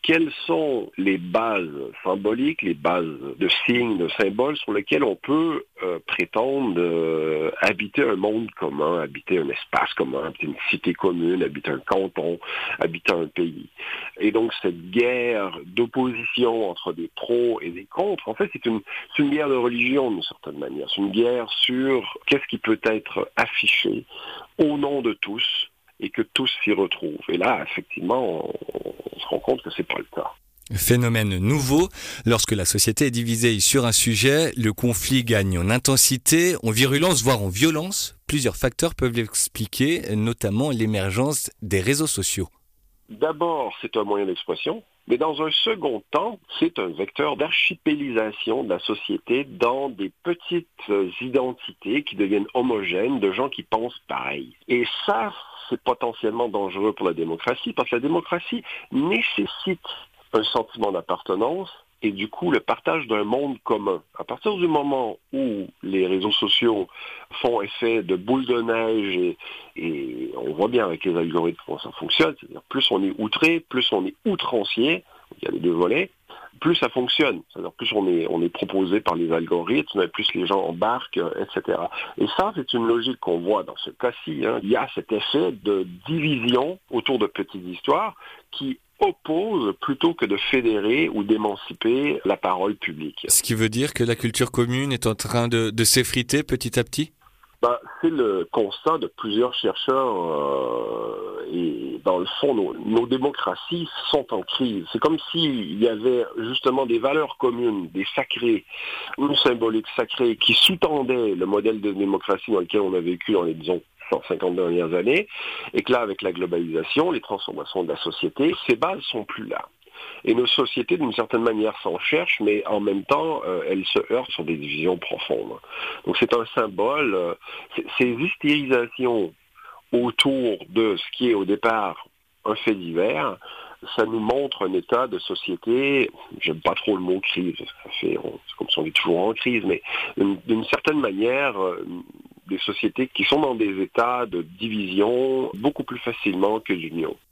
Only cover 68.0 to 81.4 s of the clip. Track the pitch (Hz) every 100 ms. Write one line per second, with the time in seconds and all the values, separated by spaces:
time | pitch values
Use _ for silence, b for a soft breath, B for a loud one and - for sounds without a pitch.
68 | 87 92 98 131 127 120 117 113 113 113
69 | 101 90 90 78 B B B - 82 76
70 | 65 62 64 62 62 78 104 123 101 82
71 | 95 85 85 85 85 85 - 73 - -
72 | - - 160 - - - _ 135 - 98
73 | 95 95 107 - 160 165 - 127 117 104
74 | 92 - - 190 - 120 98 - 131 170
75 | _ b b - - - 87 85 87 131
76 | 190 _ _ B B - 156 170 123 -
77 | 123 - 147 90 - - 87 - 117 107
78 | 95 85 82 85 87 - 95 95 92 101
79 | 101 85 85 82 82 87 85 135 151 101
80 | 87 - 107 87 90 98 85 85 104 123
81 | - - 85 -